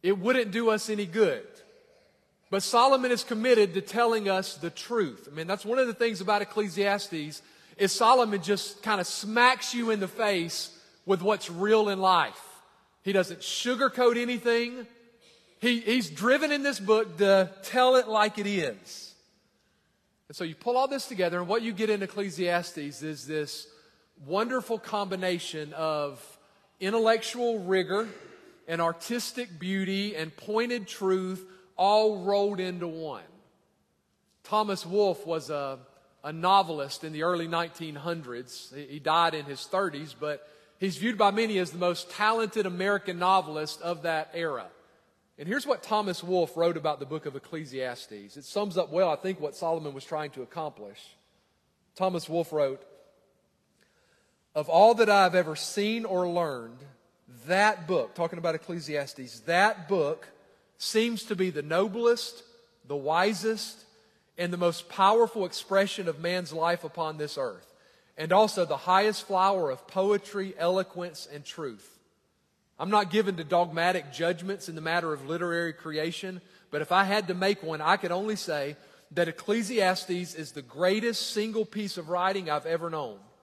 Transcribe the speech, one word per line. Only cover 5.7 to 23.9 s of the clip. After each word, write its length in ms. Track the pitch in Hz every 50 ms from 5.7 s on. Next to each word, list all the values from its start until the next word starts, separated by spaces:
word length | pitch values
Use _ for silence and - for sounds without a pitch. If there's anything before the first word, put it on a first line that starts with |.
| 240 262
of 80 | 262
the 60 | 240 220
things 280 | - 233 233 220 170
about 200 | 190 190 208 208
Ecclesiastes, 1000 | 202 202 - 214 214 202 160 185 202 202 196 202 202 - 170 160 147 151 151 - - - - - - - -
is 160 | - 202 190
Solomon 500 | - - 240 226 262 254 240 220 208 196
just 400 | 160 165 208 190 - - - -
kinda 220 | - 220 214 196 180
smacks 680 | - - - - 202 220 233 240 247 262 - - - -
you 180 | 240 233 226
in 80 | 220 208
the 80 | 190
face 640 | 180 - - 226 208 202 180 170 170 - - - - - - - _ _ _ _
with 160 | 180 190 175
what's 280 | 175 202 214 190 - -
real 400 | 170 165 190 208 220 220 214 208
in 100 | 196 190
life. 420 | 190 190 185 170 147 110 - - - - - - _ _ _ _ _ _ _ _ _
He 80 | 185
doesn't 300 | 196 196 180 - 170 -
sugarcoat 760 | - - - - - 240 254 220 277 254 - 254 247 240 240
anything. 720 | 233 240 240 247 233 - 240 233 233 240 240 247 254 233 - - - - _ _ _ _ - _ _ _ _ _ _
He, 220 | - 240 240 233
he's 280 | 226 208 233 254 214 160
driven 440 | 151 143 196 240 262 294 302 302 294
in 100 | 285 277
this 160 | 285 269 185
book 380 | 196 190 220 220 226 190 165
to 340 | 160 202 196 196 190 190 185 190 - -
tell 340 | - - 254 254 254 262
it 100 | 254 240
like 300 | 214 214 214 208 214 214
it 100 | 214 202
is. 680 | 202 202 185 160 135 107 98 - - - - - - - _ _ _ _ _ _ _ _ _ _ _ _ _ _ _ _ _ _ _ _ _ _ _
And 80 | 160
so 80 | - 180
you 100 | 165 156
pull 220 | - - 240 240
all 100 | 254 269
this 180 | 269 277 269 -
together, 340 | - 254 180 185 170 165 180
and 100 | 180 170
what 140 | 202 233 226
you 100 | 233 214
get 160 | 180 220 214
in 120 | 214 202
Ecclesiastes 760 | 196 180 - 202 202 196 156 156 185 175 175 175 175 170 -
is 500 | 160 147 143 143 - 143 156 156 139 120
this 400 | 135 156 156 147 143 - - - - - _ _ _